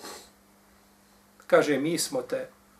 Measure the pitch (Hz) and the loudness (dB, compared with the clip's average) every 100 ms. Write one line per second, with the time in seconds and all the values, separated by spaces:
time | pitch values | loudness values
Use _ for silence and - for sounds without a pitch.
0 | - - - - _ - - - - - | -18 -18 -20 -20 _ -20 -20 -20 -20 -20
1 | _ - - - - 170 147 135 151 165 | _ -20 -20 -20 2 4 4 2 0 -2
2 | - 131 - 131 131 - - - | -2 -4 -4 -6 -8 -16 -20 -16